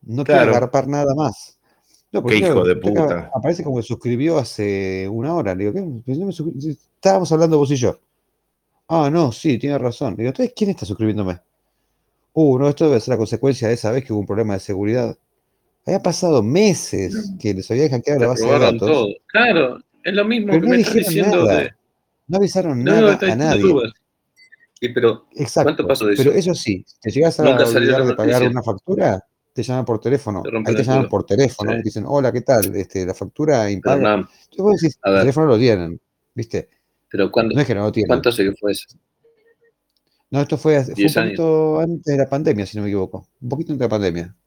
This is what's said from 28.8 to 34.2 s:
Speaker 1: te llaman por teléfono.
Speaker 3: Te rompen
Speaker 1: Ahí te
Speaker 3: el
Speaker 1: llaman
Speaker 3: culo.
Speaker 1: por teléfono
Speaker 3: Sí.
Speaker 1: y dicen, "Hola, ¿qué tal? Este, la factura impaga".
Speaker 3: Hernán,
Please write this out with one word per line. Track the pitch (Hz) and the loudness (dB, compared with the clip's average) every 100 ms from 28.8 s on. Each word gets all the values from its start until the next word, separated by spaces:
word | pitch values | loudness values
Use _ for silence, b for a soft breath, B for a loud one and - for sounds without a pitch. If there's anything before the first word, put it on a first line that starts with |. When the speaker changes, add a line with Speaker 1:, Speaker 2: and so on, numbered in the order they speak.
| - 208 180 95 - _ _ | -4 0 0 0 -6 _ _
Speaker 1:
te | - | -10
llaman | 120 127 120 | -4 -4 -2
por | 110 | -2
teléfono. | 120 131 110 98 | 0 -2 -2 -6
Speaker 3:
Te | - | -6
rompen | 113 110 | -6 -2
Speaker 1:
Ahí | 110 | 0
te | |
Speaker 3:
el | 123 | 2
Speaker 1:
llaman | 131 | 2
Speaker 3:
culo. | 120 | 2
Speaker 1:
por | 104 - | -2 0
teléfono | 101 135 - 104 | 2 2 0 -4
Speaker 3:
Sí. | 113 | -2
Speaker 1:
y | |
dicen, | 107 107 101 | -4 -6 -2
"Hola, | 143 123 | 0 0
¿qué | 120 | -2
tal? | 123 127 98 98 | 0 2 2 -2
Este, | 92 98 90 | -6 -6 -6
la | |
factura | 92 98 _ 151 135 107 | -6 -10 _ 0 0 0
impaga". | 98 107 139 | -2 0 0
Speaker 3:
Hernán, | 120 104 | 2 0